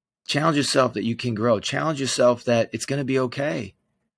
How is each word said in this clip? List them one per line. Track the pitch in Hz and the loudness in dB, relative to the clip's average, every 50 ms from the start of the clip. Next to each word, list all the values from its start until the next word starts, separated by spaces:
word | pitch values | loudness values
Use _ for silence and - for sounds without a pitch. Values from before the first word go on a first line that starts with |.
| _ _ _ _ _ | _ _ _ _ _
Challenge | - - 143 151 165 151 | -4 -2 0 2 2 2
yourself | 143 127 - - 135 131 117 - | 2 0 2 4 4 4 4 2
that | 110 98 | -2 -2
you | 117 117 | -2 -4
can | 113 - 123 110 | -2 -4 -4 -2
grow. | 101 110 120 113 101 | 0 2 2 2 2
Challenge | - - 139 143 147 160 156 135 | 0 -4 -4 -2 -2 -2 -2 -2
yourself | 135 123 - - 123 123 120 117 - | -4 -4 0 2 4 4 4 2 0
that | 123 120 117 107 - - | 0 2 2 2 0 -4
it's | 110 - | -8 -6
gonna | - 139 143 139 | -4 -4 -4 -2
be | 123 135 131 | 0 0 0
okay. | 131 123 - 139 143 156 170 147 104 95 - _ _ _ _ _ _ _ _ | 0 -2 -2 -4 -4 -4 -4 -6 -8 -10 -14 _ _ _ _ _ _ _ _